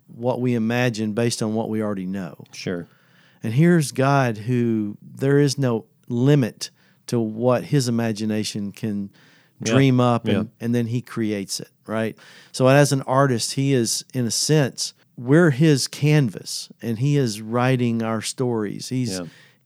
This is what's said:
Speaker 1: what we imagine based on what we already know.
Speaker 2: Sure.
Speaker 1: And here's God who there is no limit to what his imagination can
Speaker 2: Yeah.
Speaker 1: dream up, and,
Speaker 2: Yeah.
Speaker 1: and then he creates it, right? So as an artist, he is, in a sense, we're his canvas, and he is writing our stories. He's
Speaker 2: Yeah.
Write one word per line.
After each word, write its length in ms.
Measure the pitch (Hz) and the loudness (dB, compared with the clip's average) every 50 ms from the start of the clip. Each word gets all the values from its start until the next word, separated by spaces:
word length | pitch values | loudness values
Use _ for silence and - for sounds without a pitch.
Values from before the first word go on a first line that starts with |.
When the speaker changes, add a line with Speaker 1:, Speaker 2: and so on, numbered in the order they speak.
| _ | _
Speaker 1:
what 320 | - - 113 120 127 120 120 | -20 -14 -6 -4 -4 -2 0
we 120 | 123 127 120 | 0 0 0
imagine 600 | 117 110 113 120 123 123 127 110 104 110 107 101 | 0 0 0 0 2 0 0 0 -2 -4 -4 -2
based 280 | 117 120 117 - - 117 | -2 -2 -2 -2 -2 -4
on 100 | 107 107 | -2 -2
what 160 | 113 113 110 | -4 -4 -4
we 120 | 110 110 | -4 -4
already 240 | 107 104 104 95 92 | -4 -4 -6 -6 -6
know. 380 | 92 98 101 92 78 - - - - - | -6 -6 -8 -8 -10 -12 -18 -20 -20 -18
Speaker 2:
Sure. 340 | - - - 92 87 85 - _ _ _ _ _ _ _ _ _ _ | -12 -8 -8 -6 -8 -8 -12 _ _ _ _ _ _ _ _ _ _
Speaker 1:
And 120 | - 113 110 | -8 -2 2
here's 380 | 139 170 175 180 165 147 117 | 4 4 6 4 4 2 0
God 460 | - - 131 139 143 139 131 120 107 | -2 0 2 2 4 2 2 0 -2
who 600 | 110 104 113 120 120 120 117 113 107 104 104 - - | -4 -4 -2 0 0 0 0 0 0 -2 -4 -8 -12
there 380 | - - 131 120 131 139 143 143 | -18 -20 -8 -4 0 2 4 4
is 180 | 147 135 127 | 4 2 2
no 280 | 147 135 123 117 107 - _ _ _ _ | 0 0 0 0 -2 -4 _ _ _ _
limit 640 | - 120 120 131 143 151 143 123 101 - - - - _ _ _ _ _ _ _ | -6 -2 2 4 4 6 4 4 0 -4 -10 -14 -16 _ _ _ _ _ _ _
to 120 | - 123 117 | -4 -2 -2
what 460 | 113 110 110 110 120 127 123 107 87 | -2 -2 -4 -2 0 2 2 0 0
his 220 | 82 147 143 123 123 | 0 0 0 0 0
imagination 840 | 117 113 117 113 107 101 110 107 107 107 101 - - 107 101 98 | 0 0 -2 -2 -4 -4 -4 -2 -2 -2 -4 -4 -6 -8 -8 -8
can 380 | - - - 110 104 101 98 95 - _ _ _ _ _ _ _ _ _ | -8 -8 -6 -6 -4 -6 -6 -8 -12 _ _ _ _ _ _ _ _ _
Speaker 2:
Yeah. 140 | - 110 117 | -4 0 2
Speaker 1:
dream 260 | 135 139 135 127 127 | 4 4 4 4 4
up, 280 | 123 123 120 113 - | 4 2 2 0 0
and, 60 | 110 101 | 0 0
Speaker 2:
Yeah. 100 | 98 110 117 - _ 113 | 0 -2 -4 -8 _ -6
Speaker 1:
and 80 | 117 120 | -2 -2
then 120 | 120 117 | -2 -2
he 140 | 110 120 123 | -2 -4 -6
creates 580 | - - - 117 110 107 107 101 95 - - - | -6 -6 -6 -4 -4 -2 -4 -6 -6 -8 -10 -10
it, 100 | - - _ _ _ | -12 -16 _ _ _
right? 320 | - 107 110 113 110 - - - - - - - _ | -6 -4 -4 -4 -4 -6 -12 -20 -20 -20 -20 -20 _
So 160 | - - 131 | -2 2 4
as 240 | 131 135 143 147 131 | 6 6 6 6 4
an 100 | 139 135 131 | 2 -2 0
artist, 500 | 117 131 135 143 135 120 110 - - - | 0 2 2 4 4 2 -2 -2 -4 -4
he 200 | 139 135 139 139 | -2 0 2 2
is, 300 | 123 113 104 - - - - - | 2 0 0 -2 -6 -8 -6 -4
in 120 | 131 120 | -4 -4
a 60 | 110 | -2
sense, 600 | - - - - 151 156 135 110 - - - - - _ _ _ _ | -2 -4 0 2 2 2 2 0 -2 -6 -8 -10 -10 _ _ _ _
we're 360 | - 120 123 143 170 180 160 | -8 0 4 6 6 6 6
his 360 | 123 120 165 160 143 123 - | 4 4 4 4 4 4 0
canvas, 840 | - - - 143 151 151 151 135 107 - - - - - - - - - _ | -4 -4 -2 2 2 4 4 2 0 -2 -8 -12 -10 -10 -10 -12 -14 -16 _
and 160 | - 117 113 104 | -8 -6 -4 -2
he 180 | 131 147 143 | 0 0 2
is 240 | 143 131 117 101 107 | 2 0 0 -4 -6
writing 600 | 110 110 117 120 123 131 131 123 123 117 117 113 | -8 -4 -2 0 2 2 2 2 0 0 0 -2
our 200 | 113 113 113 107 | -2 -2 -4 -4
stories. 680 | - - - - 127 123 117 110 107 101 101 107 - - | -4 -8 -6 -4 -4 -2 -2 -2 -4 -4 -6 -10 -10 -6
He's 300 | 131 131 123 113 92 92 | -4 -4 -4 -4 -4 -6
Speaker 2:
Yeah. 60 | 87 82 - - - _ _ _ _ | -8 -10 -16 -20 -20 _ _ _ _